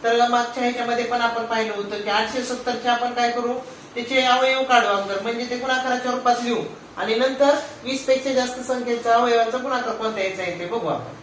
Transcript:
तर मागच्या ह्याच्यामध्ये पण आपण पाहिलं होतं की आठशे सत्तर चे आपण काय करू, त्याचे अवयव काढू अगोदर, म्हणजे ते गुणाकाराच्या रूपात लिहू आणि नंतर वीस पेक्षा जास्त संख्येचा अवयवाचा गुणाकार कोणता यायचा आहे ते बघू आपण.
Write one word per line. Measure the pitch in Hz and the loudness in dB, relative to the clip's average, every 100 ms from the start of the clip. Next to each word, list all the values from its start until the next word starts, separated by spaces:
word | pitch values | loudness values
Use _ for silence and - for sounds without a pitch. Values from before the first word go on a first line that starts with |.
तर | 233 233 240 | 4 4 4
मागच्या | 240 240 262 | 2 0 -2
ह्याच्यामध्ये | 240 247 233 240 | -2 0 -2 0
पण | 233 240 | 0 0
आपण | 233 233 226 | 0 0 -2
पाहिलं | 226 220 202 | -2 -2 -4
होतं | 202 208 | -6 -6
की | 208 | 0
आठशे | 208 220 262 | 0 0 -4
सत्तर | 247 247 - | -4 -4 -4
चे | 233 247 | -2 0
आपण | 240 240 | 0 0
काय | 233 240 | 0 0
करू, | 240 240 247 - - - 247 | 0 -2 -4 -8 -16 -12 -8
त्याचे | 233 262 | -2 2
अवयव | 254 254 262 262 | 4 4 4 2
काढू | 262 247 202 | 4 4 4
अगोदर, | 196 196 196 | 0 0 -4
म्हणजे | 214 233 247 | -4 -4 -4
ते | 247 | -4
गुणाकाराच्या | 262 254 254 247 247 | 0 0 0 -2 0
रूपात | 240 247 240 | 0 2 2
लिहू | 240 226 - - - - | 2 -2 -4 -10 -16 -6
आणि | 208 220 | -2 2
नंतर | 262 269 285 285 - - | 2 4 4 4 0 -10
वीस | 247 269 - | -6 -4 2
पेक्षा | 262 277 | 2 2
जास्त | 262 247 254 | 0 0 -4
संख्येचा | 254 254 240 233 233 | -4 -4 -2 -2 4
अवयवाचा | 226 240 233 226 254 | 4 6 4 2 -2
गुणाकार | 269 247 233 | -2 -2 -2
कोणता | 220 220 202 | -4 -4 -2
यायचा | 190 185 | -4 -4
आहे | 180 170 | -6 -6
ते | 175 | -4
बघू | 233 156 | -4 -2
आपण. | - - - | -4 -6 -14